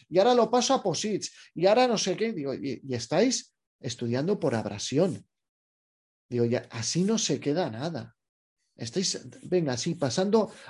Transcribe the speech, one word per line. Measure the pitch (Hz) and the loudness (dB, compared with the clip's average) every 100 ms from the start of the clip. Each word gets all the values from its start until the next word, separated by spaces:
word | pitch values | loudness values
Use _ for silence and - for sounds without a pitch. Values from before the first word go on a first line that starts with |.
| _ | _
y | 165 | 4
ahora | 220 | 6
lo | 240 226 | 6 4
paso | 247 240 | 2 2
a | 269 | 2
posits | 202 156 208 180 - - - | 0 -2 -2 -4 -6 -14 -14
y | 160 180 | 0 4
ahora | 220 254 | 4 4
no | 208 | 2
sé | 190 180 | 0 -2
qué", | 220 | -2
digo, | 185 139 | -2 -6
"Y, | 113 135 123 | -4 -6 -6
y | 135 120 | -6 -6
estáis | - 156 254 233 - _ _ _ | 0 2 4 2 -6 _ _ _
estudiando | 135 - 120 123 160 208 | -10 -6 -2 -2 0 0
por | 110 113 | 0 -2
abrasión". | 101 101 - 135 185 113 - _ _ _ _ _ _ _ _ _ _ | -4 -6 -4 0 0 -2 -12 _ _ _ _ _ _ _ _ _ _
Digo, | 120 120 | 0 2
ya, | 120 - | 0 -2
así | 117 113 160 | -6 -4 0
no | 190 220 | 0 0
se | - 139 | 0 -2
queda | 143 151 165 | 0 -2 -2
nada. | 110 156 147 - _ _ _ _ _ _ - | -4 -6 -8 -12 _ _ _ _ _ _ -14
Estáis, | 113 175 190 - 127 - | -8 -4 -4 -4 -10 -18
venga, | 139 180 151 123 | -2 0 0 -2
sí, | 170 170 | -4 -2
pasando | 135 147 196 220 202 - - | -2 0 2 2 2 -4 -16